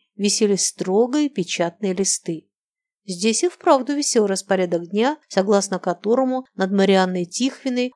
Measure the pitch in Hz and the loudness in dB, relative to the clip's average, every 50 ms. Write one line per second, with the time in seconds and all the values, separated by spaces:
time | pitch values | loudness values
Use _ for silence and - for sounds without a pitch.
0 | _ _ _ 202 196 208 - - 220 202 202 185 - - - - 180 185 190 208 | _ _ _ -2 0 0 2 2 2 2 2 0 0 -4 -4 -4 -4 0 2 2
1 | 240 247 254 302 302 277 - 196 170 - - - 170 170 170 _ 208 190 180 190 | 2 2 2 0 0 0 -2 -4 -4 -4 -2 -2 -2 -4 -4 _ -4 -4 -2 -2
2 | 190 185 - - - - 165 156 - _ _ _ _ _ _ _ _ _ _ _ | -2 -2 -2 -4 -6 -8 -8 -8 -12 _ _ _ _ _ _ _ _ _ _ _
3 | _ 196 180 175 196 226 220 - 349 359 - - - 359 294 262 233 277 285 285 | _ -12 -8 -2 0 0 0 2 -2 -2 -4 -2 2 2 2 2 2 -2 -4 -2
4 | 285 - - 233 208 196 196 190 - - 190 190 185 175 175 170 175 170 196 208 | -2 0 2 2 2 2 0 -4 -2 -2 0 0 0 0 -2 -4 -4 -4 -2 0
5 | 233 277 311 302 _ _ - 196 190 202 208 202 190 196 190 175 - 185 170 - | 0 0 -2 -4 _ _ -2 -2 2 2 2 2 0 -2 -6 -4 -4 -4 -4 -4
6 | - 208 233 254 262 254 254 254 262 - _ 190 190 190 196 196 196 196 190 190 | -2 0 0 2 2 0 -2 -4 -6 -10 _ -4 -2 0 2 2 4 4 4 4
7 | 185 185 180 180 175 170 - - 247 269 - - - 269 247 247 247 254 - | 4 2 0 -4 -6 -6 -4 -2 -2 -2 -2 -4 -6 -4 -2 -2 -4 -4 -4